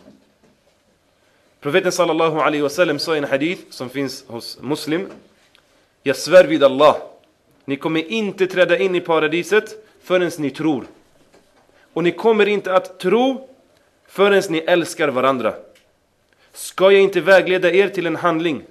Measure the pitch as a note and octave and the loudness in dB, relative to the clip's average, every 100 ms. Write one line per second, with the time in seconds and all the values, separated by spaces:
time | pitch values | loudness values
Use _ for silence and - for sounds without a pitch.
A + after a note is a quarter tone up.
0 | - _ _ _ _ _ _ _ _ _ | -20 _ _ _ _ _ _ _ _ _
1 | _ _ _ _ _ _ D3 C3+ E3 F#3 | _ _ _ _ _ _ -2 -2 0 -2
2 | E3+ D#3+ E3 D#3 C#3 D3 C#3 E3+ E3+ D3 | -2 0 -2 0 0 0 -2 -2 -2 -2
3 | E3 D3+ C#3 C3+ D#3+ F#3 - - B2 C3+ | -4 -4 -2 -2 -2 -6 -14 -14 -10 -8
4 | C3+ - - A2+ - - A#2+ D3+ C#3+ E3 | -8 -10 -14 -14 -14 -14 -8 -8 -4 -6
5 | G3 - _ _ _ _ _ _ _ _ | -6 -16 _ _ _ _ _ _ _ _
6 | C#3 C3 D3 F3+ D#3 D#3 C3+ C3 D3 A2+ | -4 -4 6 6 6 4 2 4 4 4
7 | - - _ _ _ _ - C#3 E3 D#3+ | -4 -20 _ _ _ _ -10 -8 -4 -4
8 | D#3+ A3+ G3+ - F3+ F#3 E3+ F3 F#3+ F3+ | -4 -4 -4 -2 -2 2 2 2 0 -2
9 | F3 D#3+ D3+ E3+ E3+ G#3+ G#3+ - - _ | -2 0 0 -2 0 -2 -2 -10 -20 _
10 | - F3+ F3 - C#3 C#3 D#3 B2+ - - | -2 -2 -2 -4 -8 -4 -4 -4 -8 -20
11 | _ _ _ _ _ _ _ _ _ E3+ | _ _ _ _ _ _ _ _ _ -4
12 | E3+ E3+ A3 G#3+ G#3 G#3 F#3+ F#3 F#3 - | -2 0 2 2 2 0 0 -2 -2 -6
13 | F#3 A3 C4 B3+ - _ _ _ _ _ | 0 2 0 -2 -12 _ _ _ _ _
14 | _ - G3+ G3 E3 D#3+ D#3+ F3+ D3+ - | _ 0 2 2 0 -2 0 0 0 -2
15 | D3+ B2+ C3 B2+ G#2+ - - _ _ _ | -2 0 0 0 -2 -6 -12 _ _ _
16 | _ _ _ _ _ - - - F#3+ G3 | _ _ _ _ _ -18 -12 2 6 6
17 | F#3+ F3+ F3+ F#3 E3 F#3 F3 F3+ G3 F3+ | 4 2 4 4 4 0 2 2 0 -2
18 | E3 D#3+ F3 D#3+ E3+ A#2+ - | -4 -2 -2 0 -2 -6 -10